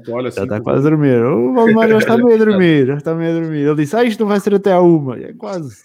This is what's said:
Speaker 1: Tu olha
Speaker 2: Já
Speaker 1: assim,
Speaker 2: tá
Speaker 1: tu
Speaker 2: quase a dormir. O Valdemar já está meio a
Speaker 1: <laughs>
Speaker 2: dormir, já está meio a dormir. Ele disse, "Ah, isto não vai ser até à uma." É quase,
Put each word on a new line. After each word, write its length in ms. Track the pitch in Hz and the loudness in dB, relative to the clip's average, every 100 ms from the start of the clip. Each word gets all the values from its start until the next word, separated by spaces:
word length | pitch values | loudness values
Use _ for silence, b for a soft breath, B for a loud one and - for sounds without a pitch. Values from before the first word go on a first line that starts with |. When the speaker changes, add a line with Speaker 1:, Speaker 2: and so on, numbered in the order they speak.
Speaker 1:
Tu 80 | 117 | -10
olha 200 | 117 127 | -8 -6
Speaker 2:
Já 100 | 110 | -6
Speaker 1:
assim, 80 | 98 | -6
Speaker 2:
tá 80 | 104 | -6
Speaker 1:
tu 60 | |
Speaker 2:
quase 160 | 135 135 | -2 0
a 100 | 143 | 0
dormir. 320 | 156 143 123 | 2 2 2
O 300 | 117 185 247 | 0 0 -2
Valdemar 340 | 254 226 220 220 | 0 2 2 4
já 100 | 220 | 2
está 180 | 208 226 | 2 2
meio 160 | 240 | 4
a 40 | 220 | 4
Speaker 1:
<laughs> 40 | |
Speaker 2:
dormir, 440 | 214 196 175 156 127 | 2 2 2 2 2
já 80 | 143 | -2
está 160 | 143 | -4
meio 240 | 165 165 165 | -4 -2 -4
a 40 | |
dormir. 180 | 165 156 | -4 -2
Ele 160 | 143 151 | -2 0
disse, 200 | 147 214 | -2 0
"Ah, 80 | |
isto 160 | 240 208 | -2 -2
não 60 | 214 | -2
vai 120 | 202 | -2
ser 160 | 202 202 | 0 0
até 180 | 202 | 2
à 80 | 180 | 2
uma." 380 | 180 165 139 117 | 4 2 0 -10
É 120 | - | -12
quase, 500 | - 214 190 143 107 | -14 -12 -10 -12 -16